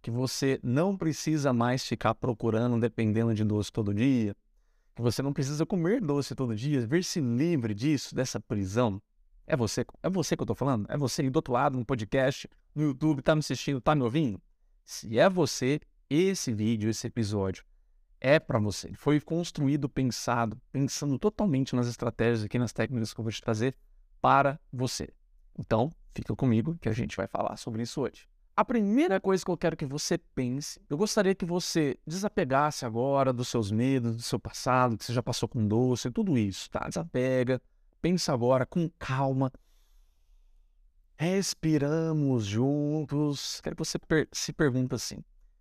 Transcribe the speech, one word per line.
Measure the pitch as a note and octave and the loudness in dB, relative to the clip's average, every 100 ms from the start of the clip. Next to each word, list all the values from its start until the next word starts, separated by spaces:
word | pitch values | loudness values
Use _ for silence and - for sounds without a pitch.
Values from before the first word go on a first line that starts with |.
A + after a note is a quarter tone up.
que | - | -6
você | A#2+ B2+ - C3+ C3 | -2 -2 0 0 0
não | B2+ B2+ F#3 G3 | 0 2 2 0
precisa | D#3+ C#3 - D#3 C#3 | -2 -2 -2 0 2
mais | A#2+ A#2+ B2+ - | 2 2 0 -2
ficar | A2+ A2 A2+ | -2 0 0
procurando, | B2+ A2 A2+ A2 B2 A#2 | -2 -2 0 2 2 2
dependendo | A2+ - A2 G#2+ A#2 | 0 0 0 2 2
de | G#2+ G#2+ | 2 2
doce | G#2+ G2+ | 0 -2
todo | - G#2 | -2 -2
dia. | G2+ C3+ B2+ G#2 G2+ _ _ _ _ _ | 2 4 2 0 -4 _ _ _ _ _
Que | - | -4
você | A#2 A2 | -2 0
não | C#3 | -2
precisa | C#3+ C3+ D3 D#3 | -2 -2 -2 0
comer | F#3 E3 B3+ | 0 2 0
doce | E3 C#3+ C3 B2+ | 0 -2 -2 -4
todo | B2+ | -4
dia, | G#2+ C#3 C#3+ A2+ | -2 -2 0 0
ver-se | E3 F3+ F3+ | 0 0 -2
livre | B2+ A#2 E3+ D#3+ A2+ | 0 2 2 0 -2
disso, | G#2 C#3 C#3+ - | -2 0 0 -2
dessa | - B2+ - | -4 -4 -4
prisão. | - G#2+ F#2+ G#2+ A#2+ G2 - _ _ - - | -4 -4 -2 0 0 -2 -10 _ _ -18 -4
É | C#3 | -2
você, | A2 - A#2+ - | 0 -2 -6 -4
é | D#3+ | -4
você | F#3 D3 - | -2 0 -2
que | |
eu | - | -2
tô | |
falando? | G#2+ C3+ A#2 G2+ | -2 0 0 -2
É | C#3+ | -2
você | C3 - | -2 0
aí | C3 | 0
do | B2+ | 0
outro | - | 0
lado, | B2 C#3+ B2+ | 2 2 0
no | A#2 | -2
podcast, | B2+ G#2 C#3 C3 - - _ _ D3 | -4 0 2 2 0 -8 _ _ -2
no | |
YouTube, | D3+ C3+ D#3 C#3 | -2 0 0 0
tá | D3 | 2
me | D#3 | 2
assistindo, | - C3 - C3+ | 2 -4 -2 -2
tá | D#3 D3+ | 2 2
me | |
ouvindo? | A#2+ C#3 C#3 F#2 _ _ _ _ | 2 2 0 -2 _ _ _ _
Se | - - - A2+ | -18 -14 -2 4
é | F#3 | 4
você, | F3+ C#3 - B2+ D3 - _ - | 4 0 0 -2 -2 -4 _ -2
esse | D3 F#3+ F#3+ - | 2 2 0 -2
vídeo, | G#2+ G#2+ A2+ G#2+ | 0 0 2 0
esse | A2 A2+ | -2 -4
episódio | A#2 G#2 G#2 F#2+ F#2 - _ _ _ _ - | -4 -2 0 -2 -4 -10 _ _ _ _ -4
é | B2+ D3+ | 4 4
pra | - A2+ | 4 0
você. | G#2 G2 - | 0 -4 -8
Ele | - | -4
foi | C#3+ D3 | 2 2
construído, | - E3 E3+ - C3+ D3 C#3 | 2 -4 -4 -2 0 0 -2
pensado, | - C3 - - A#2+ A#2 G#2 - | -2 -2 -2 -2 -2 -2 -4 -8
pensando | C3+ C#3 - C#3+ C3 | -2 -2 -2 -2 0
totalmente | G#3+ - G#3 C3+ C3 B2 | 0 0 0 2 0 0
nas | A#2+ | -2
estratégias | A#2 A#2+ - A2+ A#2 | -2 -4 0 2 2
aqui, | G#2 B2 | 0 -2
nas | A#2 | -2
técnicas | - A2 B2+ A2+ | -2 -2 -2 -4
que | - | -4
eu | |
vou | A2+ | -6
te | - | -4
trazer | - G#2+ B2+ - - - _ - | -2 0 0 -4 -14 -20 _ 0
para | B2+ C3+ C#3 D3 _ | 4 6 4 0 _
você. | B2+ B2+ - D2 - _ _ - - | -4 -4 -4 -8 -12 _ _ -20 -12
Então, | - A2 C#3+ - - | -2 0 0 -4 -16
fica | - - G#2+ | -10 -6 0
comigo | C3 A2 D#3 E3+ | 2 4 2 -2
que | - | -4
a | |
gente | A2 - - | -2 -4 -4
vai | G2 | -6
falar | - A2 - | -4 -4 -6
sobre | - A2 | -8 -6
isso | A#2 - | -6 -4
hoje. | B2 - - _ _ | -6 -6 -20 _ _
A | - G#3+ | -4 0
primeira | A#3+ G3+ A#3 D#4+ F#3+ | 2 2 2 2 2
coisa | F#3+ F#3+ - | 2 0 0
que | |
eu | E3+ | -2
quero | E3+ D#3+ | 0 -2
que | C#3 | -6
você | D3 - E3+ _ - | -4 -2 -2 _ -4
pense, | B2 C3+ - - - | -4 -4 -8 -12 -6
eu | D3 | -2
gostaria | G#3+ - F#3+ | 0 2 2
que | F#3+ E3+ | 2 0
você | F3 - E3+ C#3+ - - | -2 0 0 0 -2 -8
desapegasse | F3 G3+ - C#3+ C3+ D3+ - B2 | -6 -4 0 2 2 2 0 -4
agora | A2+ C3+ C#3 C3 | -2 2 2 2
dos | A#2+ B2 | 0 0
seus | A#2+ G2+ | 0 0
medos, | G#2+ B2+ C3+ A#2 A2+ | 2 2 2 0 -4
do | |
seu | - A#2+ | -4 -4
passado, | G#2 - C3 B2+ B2+ G#2+ | -6 -6 2 4 4 0
que | - | -4
você | |
já | A#2+ | -4
passou | B2 - A#2 | -2 -4 -2
com | B2 G#2 | 0 2
doce, | A2 B2+ B2 C3 | 4 2 2 -2
tudo | E3 G3+ C3 | -2 0 2
isso, | G2+ F#2+ - | 2 -2 -8
tá? | - - | -6 -4
Desapega, | F3+ E3+ B2+ B2+ B2+ B2 B2+ _ _ _ _ | -6 -4 -2 0 2 2 -2 _ _ _ _
pensa | D#3+ F3+ - | 0 0 0
agora | C3 A#2+ C3 B2+ | 2 4 4 2
com | F3 D#3+ - | 0 -2 -4
calma. | - C3 C3+ C3 C3 - _ _ _ - _ _ _ - _ _ _ _ _ _ _ - | -6 -2 0 2 0 -4 _ _ _ -20 _ _ _ -20 _ _ _ _ _ _ _ -4
Respiramos | E3 F#3+ F#3 - D#3+ D3+ C#3+ D#3+ D#3+ D#3 C#3 B2 G2+ | -2 0 -2 -2 2 2 2 0 0 2 2 2 0
juntos. | G#2+ C3 D3 D3 D#3 C#3+ C#3+ D3+ C#3 - - | 0 2 2 0 -2 -2 -2 -2 -2 -6 -8
Quero | - - | -8 -6
que | |
você | D#3+ - | -4 -4
per-, | - D#3+ - | 0 2 2
se | - - | -4 -6
pergunte | - D3+ B2+ B2+ | 0 2 2 0
assim, | A#2+ - - - _ - _ | -2 -6 -12 -16 _ -20 _